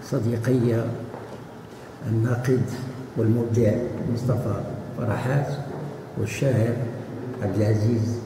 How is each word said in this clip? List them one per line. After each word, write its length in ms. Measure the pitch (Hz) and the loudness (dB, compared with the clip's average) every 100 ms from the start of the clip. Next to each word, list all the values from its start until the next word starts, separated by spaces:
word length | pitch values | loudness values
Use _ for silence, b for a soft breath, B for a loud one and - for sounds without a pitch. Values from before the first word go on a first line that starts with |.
صديقي 800 | - 139 110 117 110 131 117 113 117 - - - - - - - - B B - - | -2 0 0 0 2 4 4 2 0 -4 -8 -10 -12 -12 -14 -16 -16 B B -10 0
الناقد 540 | 113 113 123 - 127 - - - - - - | 2 2 2 4 4 2 -2 -8 -8 -8 0
والمبدع 560 | 110 117 113 110 107 - - - 110 | 4 4 4 4 4 4 0 -4 -2
مصطفى 460 | 117 - 110 - 101 - - - - | -2 2 0 0 -2 -4 -8 -8 -4
فرحات 500 | 101 104 123 143 - - - - - - - - | -2 0 2 0 0 -4 -6 -6 -8 -10 -10 -4
والشاعر 580 | 101 - 139 110 110 117 117 - - - - - | -4 0 2 4 2 0 -2 -6 -8 -8 -8 -4
عبد 140 | 101 95 | -2 2
العزيز 640 | 107 107 110 117 104 - | 4 4 4 4 2 -2